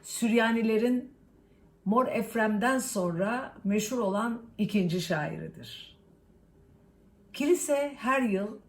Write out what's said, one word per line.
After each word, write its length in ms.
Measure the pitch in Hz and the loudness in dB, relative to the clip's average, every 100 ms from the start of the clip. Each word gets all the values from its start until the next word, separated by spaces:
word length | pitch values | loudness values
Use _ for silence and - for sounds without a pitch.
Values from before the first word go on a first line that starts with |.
Süryanilerin 1120 | - - 226 233 226 226 220 220 240 247 - - - - - _ - _ 190 | -12 -2 2 4 4 4 2 4 4 2 -2 -14 -20 -20 -20 _ -20 _ 0
Mor 220 | 233 254 | 2 2
Efrem'den 720 | 226 202 226 214 208 240 262 | 0 -2 0 0 2 2 0
sonra 760 | - 202 175 170 202 247 - - | -2 -2 -2 -2 -2 -4 -8 -6
meşhur 340 | 196 208 208 247 | -2 0 0 -2
olan 440 | 196 202 233 233 - - | -2 0 -2 -4 -8 -4
ikinci 440 | 208 214 175 180 | 0 2 2 0
şairidir. 960 | - 156 156 160 160 - 120 - - - _ _ _ - _ _ - - - _ - _ - | -2 -2 -2 -6 -10 -14 -16 -18 -20 -20 _ _ _ -20 _ _ -20 -20 -20 _ -20 _ -12
Kilise 600 | - 285 349 - 285 285 269 | -2 2 2 2 0 0 -4
her 240 | 233 269 | 0 2
yıl 380 | 240 190 208 - | 2 0 -2 -10